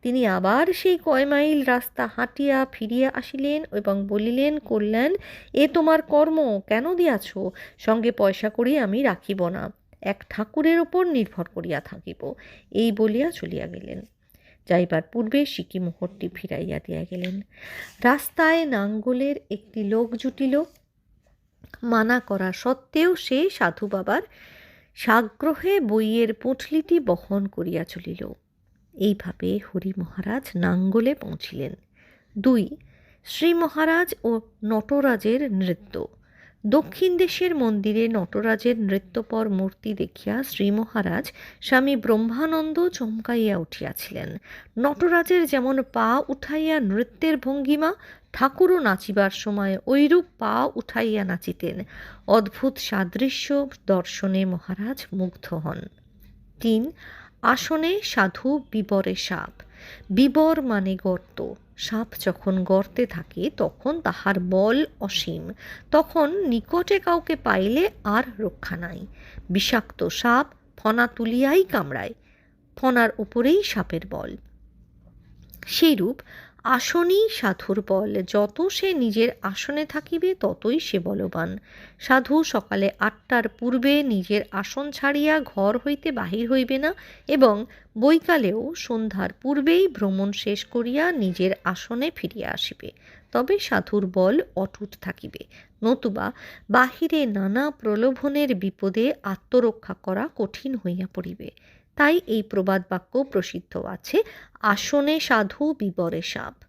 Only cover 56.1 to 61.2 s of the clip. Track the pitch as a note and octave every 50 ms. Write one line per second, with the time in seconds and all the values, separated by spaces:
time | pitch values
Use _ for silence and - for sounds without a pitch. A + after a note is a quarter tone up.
56.1 | _ - - - - - - - _ - - A3+ A3 A3 A#3 D4+ - - - -
57.1 | - - - - _ _ - A#3+ B3+ B3+ - - D#4+ D#4 D#4+ E4 F#4 G#4 G#4 -
58.1 | - - G3 F#3+ - - - B3+ C#4+ D4+ C4+ - - A3 G3 G3+ G#3 G3 F#3+ F#3+
59.1 | F#3 - - - F#3 D#3+ - - - - - - - - - - - - - -
60.1 | G3 G3+ C4+ C#4 C#4 D#4 D#4 D#4+ D#4+ D#4 C#4 B3+ A3 G3+ F#3+ F#3+ F#3+ F3+ - F#3+
61.1 | F3+ F3+